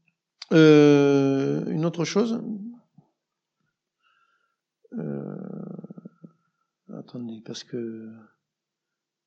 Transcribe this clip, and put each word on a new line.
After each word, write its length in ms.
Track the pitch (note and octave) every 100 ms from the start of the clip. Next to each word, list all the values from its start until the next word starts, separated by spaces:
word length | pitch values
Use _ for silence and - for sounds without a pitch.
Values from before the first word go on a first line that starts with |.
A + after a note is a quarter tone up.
| _ _ _ _ -
euh, 1120 | E3 D#3 D3+ D3 C#3+ C#3+ C#3 C#3 C3+ C#3 D3 D#3
une 180 | D#3
autre 200 | E3+ E3+
chose, 360 | D#3+ G3 A#3 A#3 - G#3 A3 A#3+ _ _ _ _ _ _ _ _ _ _ _ _ _ _ _ _ _ _ _ _ _ A#3
euh, 400 | D#3 C#2+ G1+ G1+ G1+ G1+ - - - - - _ - _ _ _ _ _ - -
attendez, 460 | - B2+ A#2+ A2+
parce 200 | A2+ -
que 440 | - B2 A#2 A2+ A2 A2 G#2+ _ _ _ _ _ _ _ _ _